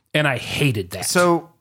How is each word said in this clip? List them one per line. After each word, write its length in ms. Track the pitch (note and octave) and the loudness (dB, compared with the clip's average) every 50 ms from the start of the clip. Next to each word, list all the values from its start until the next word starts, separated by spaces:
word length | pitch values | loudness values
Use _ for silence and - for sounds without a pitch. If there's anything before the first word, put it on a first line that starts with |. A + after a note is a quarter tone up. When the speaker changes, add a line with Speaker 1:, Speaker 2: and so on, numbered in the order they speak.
| _ _ - | _ _ -2
Speaker 1:
And 140 | D3+ D3+ D3 | 0 0 0
I 80 | B2+ A2 | -2 -4
hated 520 | - - - - D3+ C#3+ A#2 G#2+ F#2 F2+ | -6 -6 -4 0 0 0 0 -2 -4 -6
that. 160 | - F#2 F2+ | -8 -8 -6
Speaker 2:
So, 440 | - - F3+ F3+ F3 E3+ E3 D#3+ - _ _ | -2 2 2 4 4 4 2 -2 -6 _ _